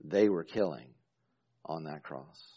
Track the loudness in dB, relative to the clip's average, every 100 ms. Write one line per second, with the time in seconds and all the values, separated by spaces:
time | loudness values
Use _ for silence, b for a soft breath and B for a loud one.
0 | 0 6 6 4 -2 -2 -2 -4 -14 -20
1 | _ _ _ _ _ _ -10 -10 -8 -12
2 | -12 -14 -14 -20 -20